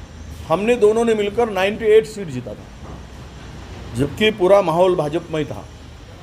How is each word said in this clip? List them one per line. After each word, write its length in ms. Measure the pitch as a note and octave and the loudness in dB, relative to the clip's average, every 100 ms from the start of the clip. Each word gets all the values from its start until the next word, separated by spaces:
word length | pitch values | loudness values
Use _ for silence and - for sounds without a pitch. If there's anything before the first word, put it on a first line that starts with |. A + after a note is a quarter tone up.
| - - - - - | -16 -18 -16 -14 -2
हमने 280 | E3 A3 A#3+ | 0 2 4
दोनों 300 | G#3 A3 A#3 | 4 4 2
ने 80 | |
मिलकर 360 | A3 G3+ G3+ A#3 | 2 0 0 0
नाइंटी 360 | F#3+ G3 G#3+ A3 | 0 0 0 4
एट 200 | G#3+ A3 | 6 4
सीट 220 | G#3 F3+ | -2 -8
जीता 260 | B2+ A2 | -8 -8
था, 420 | G2+ - - - - - - - - - - - - - A2+ | -12 -16 -18 -16 -16 -16 -18 -18 -16 -16 -16 -14 -14 -10 -4
जबकि 340 | C#3 - G#3+ | -4 0 0
पूरा 300 | G#3+ F3+ G3+ | 2 4 6
माहौल 340 | F3+ D#3+ F#3 F3 | 4 4 4 2
भाजपमय 500 | D3+ D#3+ E3 D#3+ C3+ | 0 -4 -4 -4 -4
था 200 | G2+ - - - - - - | -8 -14 -18 -20 -20 -20 -18